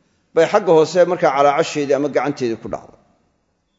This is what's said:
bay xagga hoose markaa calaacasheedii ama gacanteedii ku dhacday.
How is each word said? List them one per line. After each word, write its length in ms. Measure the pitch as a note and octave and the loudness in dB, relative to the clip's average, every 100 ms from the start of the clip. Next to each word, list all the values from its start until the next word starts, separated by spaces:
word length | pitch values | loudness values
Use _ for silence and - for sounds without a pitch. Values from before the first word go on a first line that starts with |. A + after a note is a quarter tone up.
| _ _ _ | _ _ _
bay 120 | D#3+ D#3 | 0 2
xagga 260 | G#3 F#3 | 2 2
hoose 280 | D#3+ D#3 F3+ | 2 4 2
markaa 260 | F3 F3+ E3 | 2 2 0
calaacasheedii 640 | C3+ C#3+ C#3+ E3 D3+ C#3 | 2 2 2 -2 -4 -2
ama 140 | C#3 D3 | -2 -2
gacanteedii 500 | C3 C3+ C#3 B2 A2 | -4 -4 -6 -6 -6
ku 100 | G#2+ | -10
dhacday. 300 | D2+ - _ _ _ _ _ _ _ _ | -14 -14 _ _ _ _ _ _ _ _